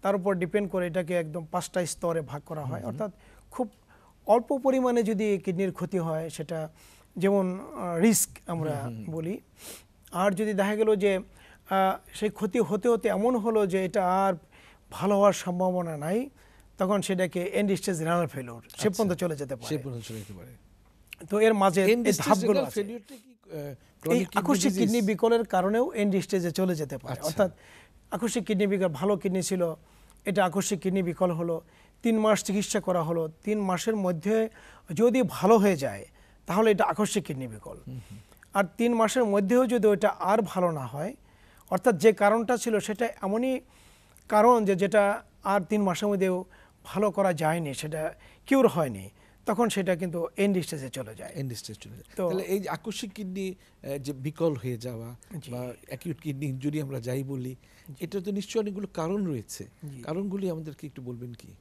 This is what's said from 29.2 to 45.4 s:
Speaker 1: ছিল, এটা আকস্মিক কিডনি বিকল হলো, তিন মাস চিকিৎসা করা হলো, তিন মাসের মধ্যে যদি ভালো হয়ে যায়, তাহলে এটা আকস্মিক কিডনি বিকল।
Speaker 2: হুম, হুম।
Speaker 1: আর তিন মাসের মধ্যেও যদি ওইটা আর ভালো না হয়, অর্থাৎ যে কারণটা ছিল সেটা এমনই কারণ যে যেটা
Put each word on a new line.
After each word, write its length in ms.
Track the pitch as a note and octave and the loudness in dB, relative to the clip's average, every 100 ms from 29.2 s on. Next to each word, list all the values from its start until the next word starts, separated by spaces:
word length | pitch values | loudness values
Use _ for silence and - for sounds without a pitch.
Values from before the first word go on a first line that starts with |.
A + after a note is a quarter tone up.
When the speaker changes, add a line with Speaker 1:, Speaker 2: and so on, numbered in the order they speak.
| G3+ F#3 | 0 -2
Speaker 1:
ছিল, 300 | E3+ F#3 E3+ D#3+ _ - - - - | -2 0 -2 -4 _ -20 -20 -12 -4
এটা 200 | G3 F#3 | 2 2
আকস্মিক 360 | F#3 F#3 G3 | 2 -2 -2
কিডনি 220 | F#3+ F#3+ | 0 0
বিকল 280 | F3 E3 F#3 | -2 0 0
হলো, 300 | D#3+ E3+ E3 - _ _ _ | 0 -2 -4 -6 _ _ _
তিন 160 | A#3 A3 | 0 2
মাস 240 | G#3+ G3+ | 4 2
চিকিৎসা 360 | - G3+ G3 G#3+ | 2 -2 0 -2
করা 240 | F#3 F3+ | 0 -2
হলো, 260 | D#3+ E3+ D#3+ D#3+ | 0 -2 -2 -6
তিন 160 | - G#3+ | -4 -2
মাসের 360 | G3 F3+ A3+ A3 | 0 -2 0 0
মধ্যে 540 | F#3 E3+ G3 A3 A3 - - - - | 0 -2 0 0 0 -6 -20 -20 -10
যদি 300 | D3+ A#3 B3 A3 | 2 4 4 2
ভালো 300 | - F#3 A3+ | 2 6 8
হয়ে 180 | G3+ F3 | 6 2
যায়, 300 | C3 G2+ - _ - _ - | -2 -6 -14 _ -20 _ -4
তাহলে 260 | F3 A3 | 2 4
এটা 120 | G#3 | 4
আকস্মিক 420 | - E3 G#3 G#3+ - | 2 2 0 0 -4
কিডনি 220 | C#3+ B2+ | -8 -8
বিকল। 300 | G#2+ - G#2 - | -12 -16 -16 -14
Speaker 2:
হুম, 120 | B2+ - | -14 -14
হুম। 80 | G#2 - - - | -18 -20 -20 -6
Speaker 1:
আর 100 | G3 G3 - | 0 0 2
তিন 160 | A#3 | 2
মাসের 320 | A#3 A3 C4 A3+ | 4 2 4 4
মধ্যেও 420 | G3+ F#3+ B3 B3+ | 4 4 4 4
যদি 200 | A#3+ G#3 | 4 4
ওইটা 220 | G3+ G3+ | 6 2
আর 320 | - E3+ A3 G3+ | 2 2 2 2
ভালো 260 | - F3+ | 0 0
না 140 | D#3+ B2+ | 0 -6
হয়, 300 | C3+ F3 C#4 - _ - - - | -6 -8 -8 -20 _ -20 -20 -4
অর্থাৎ 260 | - B3+ F#3+ | 2 2 6
যে 180 | G#3+ | 4
কারণটা 440 | G#3+ G3+ A3 A3+ B3 | 6 4 4 2 -2
ছিল 220 | A#3+ G#3+ | 0 -2
সেটা 300 | - G#3 A3+ - | -2 -4 -4 -4
এমনই 400 | F#3+ G#3+ C4 B3+ - - - _ _ - _ | -4 -2 -2 -4 -6 -20 -20 _ _ -20 _
কারণ 360 | G#3+ A3+ A#3+ G3+ | 6 8 6 4
যে 100 | F#3+ | 2
যেটা 480 | G3 G#3 G3+ G#3 - _ | 4 4 4 0 -8 _